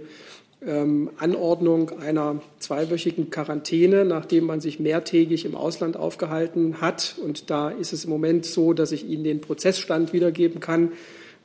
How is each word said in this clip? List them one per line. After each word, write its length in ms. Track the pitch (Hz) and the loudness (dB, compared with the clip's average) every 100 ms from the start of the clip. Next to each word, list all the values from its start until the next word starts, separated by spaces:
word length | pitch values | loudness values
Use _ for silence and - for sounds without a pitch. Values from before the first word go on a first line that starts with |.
| - - - - _ _ | -6 -20 -20 -20 _ _
ähm, 460 | 247 147 147 147 151 - | -4 0 2 2 0 -2
Anordnung 840 | 160 185 170 170 170 165 160 - | -2 0 2 2 4 4 2 -4
einer 400 | 147 156 147 147 - - | -2 0 0 -2 -8 -14
zweiwöchigen 720 | - 143 160 170 170 165 156 | -6 -2 -2 0 -2 -2 -4
Quarantäne, 760 | - 151 151 147 165 180 196 196 | -4 -4 -6 -2 4 6 6 4
nachdem 400 | 160 156 170 165 | 0 2 2 2
man 160 | 156 | -2
sich 180 | 156 147 | -4 -2
mehrtägig 640 | 151 160 165 170 165 160 - | -2 0 2 4 4 2 -2
im 100 | 127 | -4
Ausland 420 | 147 165 165 165 | -4 -2 -4 -2
aufgehalten 840 | 160 - 170 160 165 170 165 160 | -4 -4 -4 -2 0 2 0 2
hat. 340 | 165 - - - | -2 -2 -6 -6
Und 260 | 202 147 - | -8 -8 -4
da 220 | 151 147 | -2 -2
ist 220 | 240 165 | -4 -8
es 100 | 156 | -8
im 80 | 170 | -4
Moment 340 | 151 156 170 165 | -2 2 0 0
so, 280 | - 165 | 2 2
dass 180 | 160 156 | 4 0
ich 160 | 156 - | -2 -4
Ihnen 160 | 156 | -4
den 180 | 156 151 | -2 -2
Prozessstand 720 | - 151 185 185 - 160 165 | -4 0 0 0 0 0 2
wiedergeben 460 | 175 175 160 170 165 | 2 2 4 0 0
kann. 320 | 160 165 170 - - - - - | -2 2 2 -2 -16 -20 -20 -20